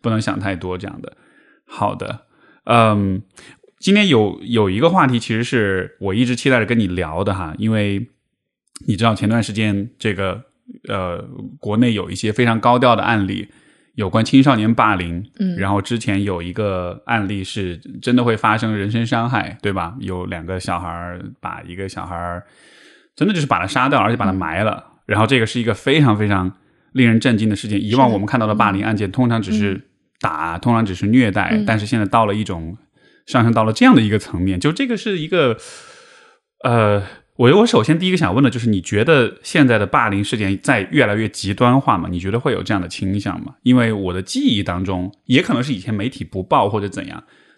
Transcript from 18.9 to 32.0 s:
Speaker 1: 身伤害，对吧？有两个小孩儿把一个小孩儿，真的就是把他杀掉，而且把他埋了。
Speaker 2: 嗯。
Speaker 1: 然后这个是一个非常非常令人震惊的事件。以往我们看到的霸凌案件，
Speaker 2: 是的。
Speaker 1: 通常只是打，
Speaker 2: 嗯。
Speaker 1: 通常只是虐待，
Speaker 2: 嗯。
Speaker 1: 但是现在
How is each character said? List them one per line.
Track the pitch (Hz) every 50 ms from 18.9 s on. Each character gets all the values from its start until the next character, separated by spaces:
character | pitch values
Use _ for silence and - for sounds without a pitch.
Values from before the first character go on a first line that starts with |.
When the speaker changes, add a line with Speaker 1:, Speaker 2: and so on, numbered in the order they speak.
Speaker 1:
身 | 110 113 117
伤 | 117 127 117 117 120
害， | 127 104 - - 107 - -
对 | 104 95
吧？ | 92 85 85 95 -
有 | - 95 92 90 90
两 | 95 92 85 80
个 | 85 92 92
小 | - - 90 87
孩 | 90 85
儿 | 85 85 87 87 87 90 - 107 110 _
把 | - 90 - - 82
一 | 85 87
个 | 92 98 98
小 | - - 90
孩 | 87 90
儿， | 85 87 87 87 90 - _ _ _ _ _ _ - - - _ _ _ _ _
真 | - 151
的 | 208 208
就 | 170
是 | 143
把 | 127 104 85
他 | 87
杀 | 95 - 127 127 139
掉， | 147 127
而 | 98 107
且 | 120
把 | - 98
他 | 95 92
埋 | 95 87 78 80 92 107
了。 | 107 101 - -
Speaker 2:
嗯。 | _ _ _ _
Speaker 1:
然 | - 104 104
后 | 110
这 | 110 135 123
个 | 110
是 | 110 - 120
一 | 113
个 | 117 104
非 | - - 135 139 160
常 | 151 123 104
非 | 104 107 101
常 | 101 92 92 92 - _ _ _ _ _ _ _ -
令 | 131 127
人 | 117 110 113
震 | - 131 117
惊 | 104 110 110
的 | 101
事 | 98 -
件。 | 107 107 98 101
以 | 104 113
往 | 131 131 123
我 | 110 101
们 | 101
看 | 104 - 123
到 | 110
的 | 107 107
霸 | 110 117 104
凌 | 98 95 104
案 | 110 110
件， | 98 104
Speaker 2:
是 | 95 92
的。 |
Speaker 1:
通 | 127 127 120
常 | 117 113 104
只 | - 214
是 | 214 202 202 190 170 - _ _ _ _ _ _ _
打， | - 98 80 76 80 82 82
Speaker 2:
嗯。 | 87
Speaker 1:
通 | - 117 117
常 | 113 110
只 | 98 92
是 | - 104
虐 | 101 113 131 123 104
待， | 90 104 95 90 -
Speaker 2:
嗯。 | - 104
Speaker 1:
但 | 104 113 104
是 | 104
现 | 107 131
在 | 113